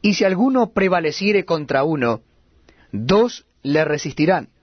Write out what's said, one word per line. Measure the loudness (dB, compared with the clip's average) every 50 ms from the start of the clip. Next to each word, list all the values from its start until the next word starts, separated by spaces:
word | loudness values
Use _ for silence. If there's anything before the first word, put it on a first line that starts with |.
Y | 2 0 2
si | 2 2
alguno | 0 2 2 2 2 2 2 0 0
prevaleciere | _ 0 0 2 2 0 0 -2 -4 -2 -2 0 2 0 0
contra | 0 -4 -4 -4 -2 0 0 0
uno, | 0 0 0 0 0 -2 -2 _ _ _ _ _ _ _ _ _ -20 _ _ _ _ -10
dos | -8 -2 0 2 2 2 0 -2 -10 _ _ _ _ _
le | -2 0 0 0
resistirán | 0 -2 -4 -4 -10 -4 -2 0 0 0 0 -2 -8 _ _